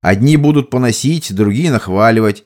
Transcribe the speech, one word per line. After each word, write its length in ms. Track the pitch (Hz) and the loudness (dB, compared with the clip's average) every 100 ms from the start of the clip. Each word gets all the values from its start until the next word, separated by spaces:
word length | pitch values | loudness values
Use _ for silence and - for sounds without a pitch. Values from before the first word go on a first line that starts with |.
Одни 340 | 90 98 131 151 | 0 0 2 2
будут 340 | 147 147 135 | 2 0 -2
поносить, 640 | 127 123 107 131 165 - | -2 -2 -2 -2 -4 -6
другие 360 | 95 104 104 170 | -2 -2 0 -2
нахваливать. 720 | 123 95 95 110 113 107 101 | -2 -2 2 2 2 0 -4